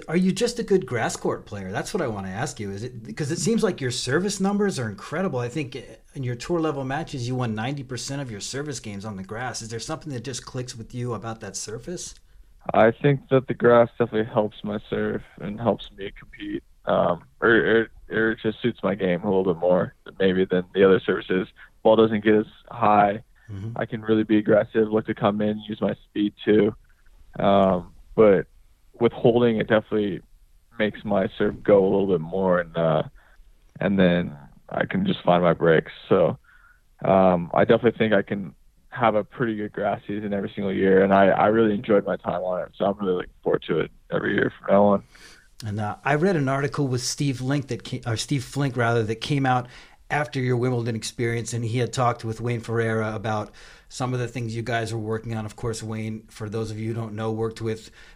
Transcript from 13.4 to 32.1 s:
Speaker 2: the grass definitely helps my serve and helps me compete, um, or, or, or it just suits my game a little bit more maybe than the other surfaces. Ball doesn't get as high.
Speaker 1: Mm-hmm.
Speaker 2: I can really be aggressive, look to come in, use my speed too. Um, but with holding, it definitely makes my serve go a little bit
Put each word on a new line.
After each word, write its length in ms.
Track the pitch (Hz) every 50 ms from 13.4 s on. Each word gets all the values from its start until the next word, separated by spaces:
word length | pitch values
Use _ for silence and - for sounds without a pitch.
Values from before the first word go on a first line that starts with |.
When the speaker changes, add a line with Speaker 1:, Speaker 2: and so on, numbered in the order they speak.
| 123 -
Speaker 2:
the 60 | 120
grass 340 | - 117 120 120 117 117 - - -
definitely 320 | 120 113 113 107 110 120
helps 320 | 123 117 104 104 - - -
my 160 | 104 104 110 - -
serve 320 | 104 104 107 107 113 107 - - - -
and 180 | 73 101 104 113
helps 320 | 120 110 98 - - - -
me 160 | 104 98 104 -
compete, 460 | - - - - 110 104 104 104 - - _ _ _ -
um, 400 | - 95 95 90 87 87 82 - - _ -
or, 80 | - 113
or, 400 | 117 104 85 95 110 113 110 - - - - -
or 200 | 92 110 110 110 110
it 60 | - -
just 180 | 110 107 -
suits 200 | - 120 - - -
my 120 | 95 101
game 280 | 101 95 92 87 85 104
a 40 |
little 180 | 104 95 95 92
bit 140 | 95 85 82
more 360 | 87 90 90 92 85 - - _ _ - - -
maybe 260 | 95 95 92 92 95
than 200 | - 90 90 90 - -
the 100 | 95 101
other 160 | 95 95 95
surfaces. 480 | - - 92 107 - - 95 95 - - - - - - _ _ -
Ball 140 | 110 110
doesn't 260 | 110 113 110 110 104 104
get 120 | 110 107
as 120 | 107 107 - - - - -
high. 520 | - 117 117 104 107 104 104 101 104 113 - _ _ _ _ -
Speaker 1:
Mm-hmm. 220 | 101 98 104 113 120
Speaker 2:
I 100 | - 113
can 160 | - 123 110 107
really 220 | 110 110 110 110
be 120 | 110 107
aggressive, 560 | 107 107 110 110 104 110 - - 110 110 107 107
look 140 | 110 -
to 80 | - 107
come 260 | - 120 104 104 104
in, 180 | 104 107 107 107 104
use 140 | 104 110 -
my 140 | 101 101 120 - -
speed 300 | _ - 107 104 104 - - -
too. 320 | - 104 107 104 107 107 - - _ _ _ _ - - - - - - -
Um, 560 | - 98 101 101 98 95 92 87 87 - - - - - -
but 320 | 113 110 104 95 85 73 - _ - - _ _ _ _ _ - -
with 120 | 120 113 -
holding, 440 | - - 120 113 120 120 117 113
it 100 | 110 107
definitely 540 | - 113 107 - - 113 107 104 101 85 - - _ - - _ _ _ _ _ _ - -
makes 240 | 107 104 - - -
my 280 | 107 101 98 95 98 - -
serve 240 | 104 101 101 - -
go 200 | - 104 98 95
a 60 | 98
little 200 | 104 98 98
bit 120 | 98